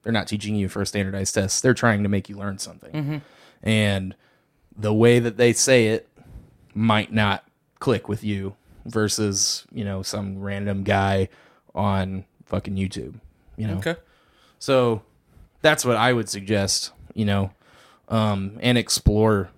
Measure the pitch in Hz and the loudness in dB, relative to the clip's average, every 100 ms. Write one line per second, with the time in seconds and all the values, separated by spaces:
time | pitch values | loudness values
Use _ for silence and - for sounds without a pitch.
0 | 113 113 92 104 104 104 95 104 98 104 | -2 -2 -2 -6 -2 -2 -2 -2 -2 -2
1 | 95 98 98 110 98 - 131 123 120 104 | -2 -4 -2 0 0 2 2 4 2 2
2 | 101 98 - 101 101 95 - - - 156 | 2 0 -2 -10 -10 -8 -12 -14 -10 -8
3 | 143 151 - - - _ - 110 104 98 | -6 -8 -12 -20 -20 _ 0 2 2 0
4 | 95 - _ _ _ _ _ - 107 107 | -4 -12 _ _ _ _ _ -6 0 4
5 | 117 120 117 104 120 113 - 131 110 110 | 6 6 2 2 2 4 4 4 4 0
6 | - _ - - - _ _ 104 113 107 | -6 _ -20 -20 -20 _ _ 0 2 2
7 | 98 110 104 98 _ _ _ _ - 107 | 2 0 0 0 _ _ _ _ 0 0
8 | - 104 107 98 98 98 _ - - 113 | -2 -6 -4 -4 -6 -12 _ -20 -6 -2
9 | 107 - 107 95 - - - - 101 95 | 0 0 -2 0 -2 -4 -8 -8 -6 -6
10 | 95 107 98 98 98 98 101 98 98 101 | -6 -6 -8 -8 -8 -6 -4 -4 0 2
11 | 98 98 92 - _ _ _ - 101 98 | 2 0 -2 -6 _ _ _ -4 0 0
12 | 95 95 - _ - 95 101 95 95 - | -2 -6 -12 _ -6 -6 -4 -4 -4 -6
13 | 60 113 - _ _ - 110 95 98 269 | -12 -16 -20 _ _ -8 -4 -4 -4 -6
14 | _ _ _ _ _ _ - 131 123 107 | _ _ _ _ _ _ 2 4 4 0
15 | _ _ _ _ - _ 151 151 127 110 | _ _ _ _ -20 _ 2 2 0 2
16 | 123 120 104 104 98 104 98 - - - | 2 2 -2 -8 0 0 2 -2 -6 -14
17 | - - 104 101 95 _ _ - - _ | -12 -4 0 0 -2 _ _ -20 -20 _
18 | _ 113 107 98 95 110 120 120 - - | _ 0 0 0 -4 -2 0 0 0 0
19 | - 104 110 104 90 | 2 4 4 2 -2